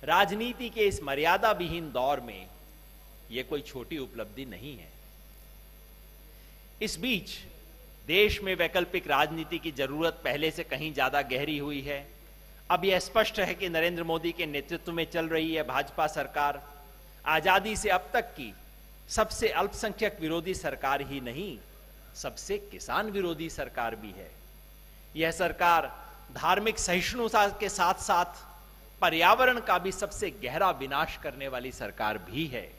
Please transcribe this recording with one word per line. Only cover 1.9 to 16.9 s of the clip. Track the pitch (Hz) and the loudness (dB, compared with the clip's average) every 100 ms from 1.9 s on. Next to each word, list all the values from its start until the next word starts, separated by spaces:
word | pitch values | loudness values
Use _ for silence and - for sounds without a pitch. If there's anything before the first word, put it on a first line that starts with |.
दौर | 123 131 143 | -2 0 0
में | 117 98 95 - - - - - - - - | -4 -14 -16 -20 -20 -20 -20 -20 -20 -20 -8
यह | 113 | -8
कोई | 127 147 | -4 -6
छोटी | - 131 113 165 | -6 -12 -8 -8
उपलब्धि | 127 117 104 127 131 | -8 -8 -10 -10 -12
नहीं | 90 131 123 | -12 -14 -16
है। | 80 - - - - - - - - - - - - - - - - - - - | -18 -20 -20 -20 -20 -20 -20 -20 -20 -20 -20 -20 -20 -20 -20 -20 -20 -20 -20 -8
इस | 214 160 | -6 -4
बीच | 240 214 - - - - - - - - - | -2 -2 -4 -14 -14 -20 -20 -20 -20 -20 0
देश | 175 208 202 | 4 6 4
में | 190 180 | -2 0
वैकल्पिक | 165 185 175 180 147 | 2 2 0 -2 0
राजनीति | 139 151 165 156 170 | 2 2 0 -6 -6
की | 165 | -6
जरूरत | 135 131 147 165 160 | -4 -4 0 -2 0
पहले | - 147 156 | -4 0 -2
से | 160 | -4
कहीं | 165 131 156 | -6 -6 -4
ज्यादा | 135 135 143 | 0 2 2
गहरी | 131 127 147 147 | 0 -2 -2 -4
हुई | 143 143 | -4 -6
है। | 135 143 143 - - - - - - | -6 -8 -10 -20 -20 -20 -20 -20 0
अब | 175 196 | 2 4
यह | 185 | 2
स्पष्ट | - 226 214 - | 4 2 4 2
है | 180 175 | -2 0
कि | 185 | -2
नरेंद्र | 165 170 170 | 2 2 0
मोदी | 170 165 170 | -2 0 -2
के | 170 160 | -2 -4
नेतृत्व | 143 139 170 - | -4 -6 -8 -4
में | 170 160 | -4 -2
चल | 170 165 | -2 0
रही | 160 160 160 | 0 0 -2
है | |
भाजपा | 151 131 147 - 156 | 0 -2 -2 0 0
सरकार | 156 139 147 143 143 - - - | 0 -4 0 0 0 -10 -20 -20